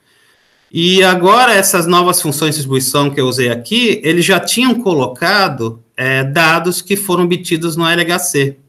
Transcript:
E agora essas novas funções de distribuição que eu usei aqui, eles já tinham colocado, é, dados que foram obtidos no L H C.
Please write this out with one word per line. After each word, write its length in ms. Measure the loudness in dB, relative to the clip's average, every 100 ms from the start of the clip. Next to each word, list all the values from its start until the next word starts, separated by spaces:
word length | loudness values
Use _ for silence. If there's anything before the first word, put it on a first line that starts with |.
| _ _ _ _ _ _ _
E 320 | -2 2 4
agora 520 | 4 4 4 4 4
essas 320 | 4 2 0 2
novas 340 | 2 2 0
funções 300 | -2 -2 -2
de 60 | -2
distribuição 540 | -2 -2 0 0 0
que 100 | 0
eu 60 | -2
usei 240 | 0 -2
aqui, 500 | -2 -2 0 0 0
eles 200 | 0 0
já 140 | 2 0
tinham 360 | 0 0 0 0
colocado, 1040 | 0 0 -2 -4 -2 2 0 -2 -6 -8 _ -6
é, 260 | -2 0
dados 580 | -2 0 2 2 -2 -6
que 140 | -4
foram 300 | -4 -2 0
obtidos 500 | 0 -2 -2 -4 -2
no 140 | -2 0
L 120 | 0
H 160 | 0 -2
C. 380 | -2 -2 -2 -6